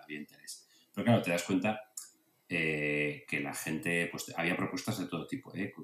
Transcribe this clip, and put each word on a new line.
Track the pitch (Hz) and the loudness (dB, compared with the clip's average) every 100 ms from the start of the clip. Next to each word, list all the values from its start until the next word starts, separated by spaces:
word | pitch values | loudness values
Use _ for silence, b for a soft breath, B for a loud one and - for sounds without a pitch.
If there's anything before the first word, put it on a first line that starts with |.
había | - 73 | -10 -10
interés. | 73 - - - b b b | -10 -14 -16 -16 b b b
Pero | - 120 | 0 6
claro, | 113 | 6
te | 87 | 6
das | 87 | 0
cuenta, | - 92 107 107 - - - _ _ _ _ | 4 2 4 0 -6 -12 -12 _ _ _ _
eh, | 87 78 76 76 73 73 71 - | 0 2 2 2 2 0 -2 -4
que | 73 | -2
la | 71 | -2
gente, | - - 78 85 85 85 | -4 -2 -2 2 2 2
pues, | 82 - - | -2 -6 -2
había | 85 90 | 0 2
propuestas | - 92 - 110 | 0 -2 -2 -2
de | - | -2
todo | 82 - | -4 -4
tipo, | - - | -8 -6
¿eh? | 85 101 - | -6 -6 -6